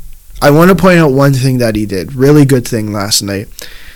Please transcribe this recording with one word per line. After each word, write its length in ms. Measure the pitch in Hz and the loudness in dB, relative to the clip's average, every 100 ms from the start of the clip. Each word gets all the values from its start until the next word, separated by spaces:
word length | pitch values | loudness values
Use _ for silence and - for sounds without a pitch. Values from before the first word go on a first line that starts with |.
| - - - - | -16 -18 -18 -4
I 100 | 139 | 0
wanna 240 | 147 175 | 2 4
point 240 | 185 190 175 | 2 2 4
out 120 | 160 | 2
one 220 | 135 139 | 2 2
thing 240 | 135 135 127 | 2 0 0
that 180 | 117 107 | 0 -2
he 80 | |
did. 300 | 104 95 78 | -4 -6 -6
Really 320 | 95 135 151 135 | 0 4 4 4
good 200 | 135 117 | 2 -2
thing 280 | 117 107 | -6 -4
last 260 | 104 101 107 | -6 -4 -4
night. 280 | 101 98 107 - - - - | -4 -8 -10 -16 -18 -18 -20